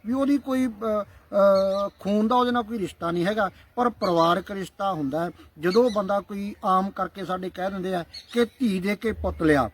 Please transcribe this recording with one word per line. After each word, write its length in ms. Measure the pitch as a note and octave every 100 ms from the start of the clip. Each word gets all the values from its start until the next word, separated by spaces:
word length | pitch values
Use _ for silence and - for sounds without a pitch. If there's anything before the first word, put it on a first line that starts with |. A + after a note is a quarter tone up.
| G#3
ਵੀ 80 |
ਉਹਦੀ 240 | C4 C#4 C#4+
ਕੋਈ, 300 | - C4 B3+
ਅ, 20 |
ਅ, 1200 | G3+ A3 G#3+ G3+ - _ G3+ - G3 G3 G3 G3+ _
ਖੂਨ 280 | F#3+ G#3 A3
ਦਾ 80 | B3
ਉਹਦੇ 160 | B3
ਨਾਲ 120 | A#3+
ਕੋਈ 160 | G#3+ A#3
ਰਿਸ਼ਤਾ 320 | F3 - E3+
ਨਹੀਂ 140 | F3 E3+
ਹੈਗਾ, 240 | G#3+ F#3+ - - -
ਪਰ 140 | B3
ਪਰਿਵਾਰਕ 600 | - G3 E3+ E3 F3+ F3+
ਰਿਸ਼ਤਾ 420 | G3 F3+ - G3
ਹੁੰਦਾ 320 | E3 C#3 D3+ F3
ਹੈ। 60 | - - -
ਜਦੋਂ 300 | E3+ G3+ B3
ਬੰਦਾ 300 | G#3 F#3+ G3+
ਕੋਈ 360 | F#3+ G3+ G3+ - G3+
ਆਮ 240 | F#3 G3
ਕਰਕੇ 360 | - F3+ G3 F3+
ਸਾਡੇ 240 | F#3 F#3
ਕਹਿ 220 | F3+ F#3
ਦਿੰਦੇ 240 | G3 F#3 F#3
ਆ 100 | D#3+ - -
ਕਿ 120 | A#3 A#3
"ਧੀ 340 | _ B3 F#3+
ਦੇ 160 | F#3 G#3
ਕੇ 160 | A3+
ਪੁੱਤ 320 | G#3 F#3+ -
ਲਿਆ" 260 | D#3+ C#3+ A2